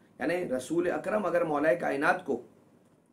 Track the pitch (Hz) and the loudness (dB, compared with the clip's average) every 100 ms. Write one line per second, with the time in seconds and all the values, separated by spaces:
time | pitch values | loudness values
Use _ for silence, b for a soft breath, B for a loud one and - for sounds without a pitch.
0 | b b 139 175 170 127 - 165 175 151 | b b -2 -2 -2 -4 -2 -2 0 -2
1 | 185 208 180 170 165 143 156 165 147 139 | -2 -2 2 0 2 2 2 2 0 0
2 | 160 185 - 123 - - _ _ _ _ | 2 2 0 -6 -6 -20 _ _ _ _
3 | _ | _